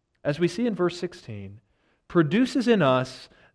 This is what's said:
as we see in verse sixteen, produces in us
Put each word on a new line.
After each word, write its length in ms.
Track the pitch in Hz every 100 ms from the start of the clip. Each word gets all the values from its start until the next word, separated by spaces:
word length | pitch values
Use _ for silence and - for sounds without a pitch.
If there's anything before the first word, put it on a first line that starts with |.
| _ _
as 160 | - 151
we 80 | 175
see 180 | 175 240
in 80 |
verse 240 | 185 175 170
sixteen, 640 | 175 - - 104 98 104 _ _ _ _ _
produces 600 | 175 156 190 254 285 247
in 140 | 226
us 480 | 139 127 131 - - _ _